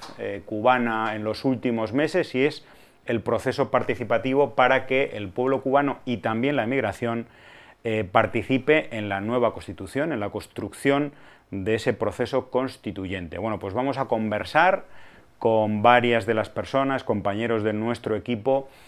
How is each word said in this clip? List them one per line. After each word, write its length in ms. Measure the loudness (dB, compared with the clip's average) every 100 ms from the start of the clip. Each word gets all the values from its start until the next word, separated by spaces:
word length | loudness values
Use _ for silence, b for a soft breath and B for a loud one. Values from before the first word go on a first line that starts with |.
| -16 -10
eh, 240 | -8 -8 -8
cubana 720 | 0 4 4 2 0 -2 -2
en 80 |
los 200 | -4 -2
últimos 480 | -2 0 -2 -2 -2
meses, 440 | 0 0 0 -2 2
y 80 |
es 200 | 0 0 b b b b -4
el 160 | -4
proceso 480 | 0 0 0 0 2
participativo 840 | 2 0 -4 0 0 2 2 2
para 320 | 4 4 4 2
que 300 | 0 0 -4
el 140 | -8
pueblo 320 | -2 0 0
cubano 360 | 2 2 2 -2
y 140 | -6 -4
también 360 | -2 0 0
la 100 | 0
emigración, 600 | 0 0 -2 -2 -4 -4 -6 B B B B B
eh, 260 | -4 -2 2
participe 840 | 2 4 0 0 0 4 2 2 -6
en 120 | -4
la 120 | -4
nueva 320 | -2 0 0
constitución, 600 | -2 -12 -12 -8 -4 -4
en 80 | -4
la 100 | -6
construcción 800 | -8 -10 -10 -10 -2 2 2 0 b b b b
de 240 | -6 -2
ese 180 | 0 0
proceso 580 | 0 -2 -2 -2 -2 -2
constituyente. 880 | -4 -4 -6 -10 -8 -8 -8 -8 -6
Bueno, 200 | -6 -6
pues 160 | -6
vamos 240 | -4 -2 -2
a 60 |
conversar 800 | -2 -2 -2 -4 0 4 4 2 -4 b b b b _
con 420 | 2 4 2 4
varias 420 | 8 8 6 2 2
de 80 |
las 160 | 0 0
personas, 520 | -6 -2 0 0 -2
compañeros 640 | -2 -2 0 -2 0 0
de 80 | 0
nuestro 420 | -2 -2 -4 -2
equipo, 540 | -4 -2 -4 0 0 0 B